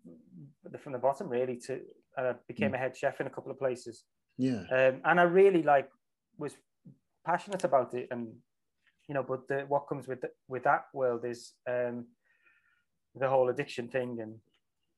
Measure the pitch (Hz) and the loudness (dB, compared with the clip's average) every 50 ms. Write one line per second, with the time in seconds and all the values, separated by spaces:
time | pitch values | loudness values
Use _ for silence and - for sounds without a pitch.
0 | - - 85 - _ _ - 170 147 139 _ _ - 180 - - - 151 135 120 | -20 -20 -20 -20 _ _ -20 -20 -20 -20 _ _ -20 -18 -18 -16 -12 -8 -6 0
1 | 120 135 139 - 107 - 120 123 127 127 123 120 - - 131 - - - - _ | 0 0 0 0 -4 -4 -2 -2 -2 -2 -4 -8 -8 -10 -10 -10 -10 -16 -20 _
2 | _ _ - 135 127 127 120 - _ - 117 - - 135 131 123 131 127 - - | _ _ -8 -4 -4 -4 -4 -6 _ -12 -6 -4 -2 -2 -2 -2 -4 -6 -4 -2
3 | - 135 - - 147 135 - - - 135 131 - 135 131 123 123 - 120 110 - | -4 -4 -2 -2 -8 -8 -8 -12 -12 -12 -8 -4 -4 -4 -4 -4 -8 -16 -16 -18
4 | _ _ _ _ _ _ _ - 127 131 127 104 - - 131 131 131 131 127 - | _ _ _ _ _ _ _ -2 -2 -2 -2 -2 -4 -2 2 4 4 4 2 2
5 | - 160 170 180 175 175 170 190 196 196 190 165 151 147 143 139 131 - _ _ | 2 4 6 6 6 6 8 8 8 8 6 6 4 6 6 4 4 0 _ _
6 | _ _ _ _ _ _ _ - 147 139 - _ _ _ _ _ - - 135 _ | _ _ _ _ _ _ _ -12 -12 -12 -12 _ _ _ _ _ -20 -20 -20 _
7 | _ _ _ _ - - 175 185 - 202 202 180 - - 147 131 120 120 - 123 | _ _ _ _ -2 -2 -2 -2 -2 -4 -6 -2 0 4 4 4 2 2 -4 -8
8 | 131 - 127 120 117 117 - - _ _ _ _ _ _ _ _ _ _ _ _ | -6 -6 -6 -8 -8 -10 -12 -18 _ _ _ _ _ _ _ _ _ _ _ _
9 | _ - 147 139 123 113 131 131 131 - 139 139 139 123 143 143 143 - 156 139 | _ -6 -4 -4 -2 -2 -4 -6 -4 -4 -4 -2 -2 0 -2 -2 0 -2 -8 -8
10 | - 131 127 123 - - - _ _ - 131 127 - 147 147 165 - - - 139 | -6 -8 -8 -8 -8 -12 -12 _ _ -8 -6 -2 2 2 2 2 0 -6 -4 -2
11 | 131 123 120 117 120 120 117 - - - - _ - 127 123 123 123 120 120 120 | 0 0 0 0 -4 -6 -8 -8 -12 -20 -20 _ -8 -4 -2 -2 -2 -2 -4 -6
12 | 120 120 _ _ _ _ _ _ _ _ _ _ _ _ _ _ _ _ _ _ | -10 -14 _ _ _ _ _ _ _ _ _ _ _ _ _ _ _ _ _ _
13 | _ _ - 120 135 131 135 131 127 123 120 131 143 139 - - 120 120 - 131 | _ _ -8 -4 -2 2 4 4 4 2 2 -2 -4 -6 -6 -8 -8 -4 -4 -4
14 | 123 123 120 117 110 110 113 110 _ _ _ _ _ _ _ _ _ _ _ | -4 -4 -6 -8 -10 -10 -12 -16 _ _ _ _ _ _ _ _ _ _ _